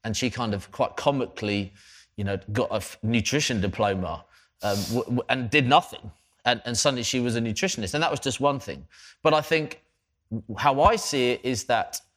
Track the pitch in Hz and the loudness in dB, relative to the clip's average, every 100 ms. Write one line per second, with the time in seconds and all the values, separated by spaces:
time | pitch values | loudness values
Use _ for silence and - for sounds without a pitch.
0 | 113 104 127 117 117 101 - - 127 - | -6 -2 -4 -2 -4 -4 -6 -4 -2 0
1 | 147 143 120 - 107 101 98 - - - | 0 0 -4 -4 -2 -2 -2 -10 -20 -20
2 | _ - 101 98 - 107 117 107 - - | _ -8 -4 -4 -4 -2 -2 -2 -6 -6
3 | 107 117 - 143 151 117 98 - 104 95 | 0 0 2 0 0 0 -2 0 0 0
4 | 90 82 - _ _ _ 104 101 90 113 | -4 -8 -12 _ _ _ -4 -2 -2 -4
5 | - 123 - 131 120 151 123 147 - - | -2 -4 0 -2 2 2 6 4 4 -14
6 | - - _ _ - 117 123 120 147 127 | -16 -20 _ _ 0 0 -2 0 0 0
7 | 117 131 123 117 113 107 190 - 101 147 | -2 0 0 0 -2 -2 -2 -2 -4 -2
8 | 160 139 135 123 143 139 - 67 - - | -2 -2 -4 0 0 0 -6 -12 -14 -20
9 | - - 160 156 147 160 151 - _ _ | -20 0 2 2 2 0 0 -10 _ _
10 | _ _ _ 110 107 107 143 139 170 226 | _ _ _ -10 -8 2 2 6 6 4
11 | - 143 123 120 123 120 - 117 - - | 0 2 2 2 0 -4 0 0 0 -8
12 | _ | _